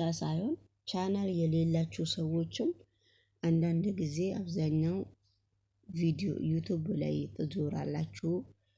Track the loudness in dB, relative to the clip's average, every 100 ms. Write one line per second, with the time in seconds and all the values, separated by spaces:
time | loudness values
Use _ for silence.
0 | -2 0 -2 0 0 -4 -8 _ -6 -2
1 | 0 0 0 2 4 4 4 4 2 -2
2 | -4 -2 0 0 -2 -2 -2 -2 -10 _
3 | _ _ _ _ 2 4 4 2 0 0
4 | -2 0 -2 -2 -4 0 2 2 2 0
5 | -4 -12 _ _ _ _ _ _ -8 0
6 | 0 2 -2 -2 0 0 0 -2 -2 -2
7 | 0 -2 -4 -4 -4 -2 -2 -2 -4 -4
8 | -4 -4 -2 -2 -4 -16 _